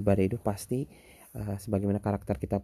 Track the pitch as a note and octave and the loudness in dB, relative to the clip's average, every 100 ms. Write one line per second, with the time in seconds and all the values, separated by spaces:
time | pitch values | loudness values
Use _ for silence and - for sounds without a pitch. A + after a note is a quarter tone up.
0 | G2+ G2 F#2+ A#2 - G2+ - B2+ C#3+ - | 4 6 4 2 -2 -4 -4 -4 -4 -12
1 | - - - A2+ G#2 G2 - G2+ G2+ G2+ | -20 -20 -14 -8 -6 -6 -2 0 2 0
2 | G#2 G2+ - G2+ F#2+ G2+ | 0 -2 -2 -4 -2 -2